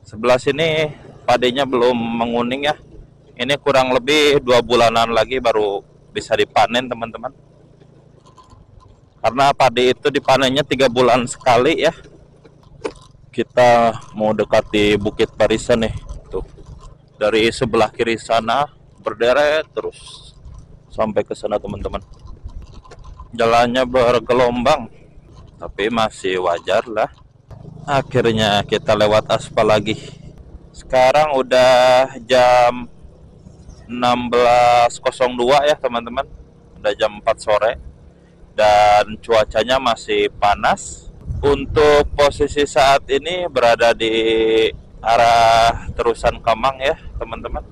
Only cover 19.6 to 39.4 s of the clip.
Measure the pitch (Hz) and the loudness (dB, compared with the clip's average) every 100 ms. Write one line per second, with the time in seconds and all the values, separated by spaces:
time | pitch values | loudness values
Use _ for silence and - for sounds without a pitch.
19.6 | 151 - 87 - - - - - - - | -6 -10 -10 -12 -20 -20 -20 -20 -20 -20
20.6 | - - _ - 110 104 104 104 104 104 | -20 -20 _ -6 -4 -4 -6 -8 -6 -6
21.6 | 101 98 98 98 - - - - - - | -8 -10 -10 -10 -14 -20 -20 -20 -18 -18
22.6 | - - - - - - - 117 113 117 | -20 -20 -20 -20 -20 -20 -18 -2 2 2
23.6 | 120 123 123 127 120 123 110 123 123 123 | 2 0 0 2 2 0 0 0 2 0
24.6 | 120 151 113 - - - - - - - | 0 -2 -4 -18 -20 -20 -20 -20 -20 -18
25.6 | 87 - 104 117 110 - 95 92 90 85 | -18 -6 -4 -2 -4 -4 -6 -2 -2 -4
26.6 | - 110 117 107 131 - _ _ _ - | -2 -4 -2 -4 -6 -6 _ _ _ -20
27.6 | - - - 139 131 131 117 110 107 101 | -20 -18 -4 -4 -2 -2 0 0 0 0
28.6 | 98 104 - 107 107 107 - 110 - - | -2 -4 -2 0 2 2 0 -6 -4 -2
29.6 | 107 107 104 110 - - - - - - | 2 2 0 -8 -10 -20 -20 -20 -20 -20
30.6 | - - - 131 127 139 151 135 127 127 | -20 -20 -4 2 4 4 0 0 0 4
31.6 | 127 127 127 127 131 131 113 127 123 123 | 6 6 6 4 2 -4 -2 4 6 6
32.6 | 120 123 120 - - - - - - - | 4 0 -12 -18 -20 -20 -20 -20 -20 -20
33.6 | - - - 120 123 123 123 120 123 123 | -20 -20 -16 -4 -2 -2 -2 0 4 4
34.6 | 123 120 120 - 127 - 127 123 123 143 | 4 4 2 0 -8 -2 -4 0 2 2
35.6 | 147 151 127 120 117 123 139 - - _ | 2 -2 -2 -6 -8 -10 -10 -14 -20 _
36.6 | _ - 104 104 107 104 117 110 - 104 | _ -8 -6 -2 -4 -4 -6 -6 -2 0
37.6 | 107 127 - - - _ _ _ - - | 0 -4 -14 -20 -20 _ _ _ -18 -2
38.6 | 107 104 104 104 104 107 - 113 | 2 4 6 4 2 -6 -2 0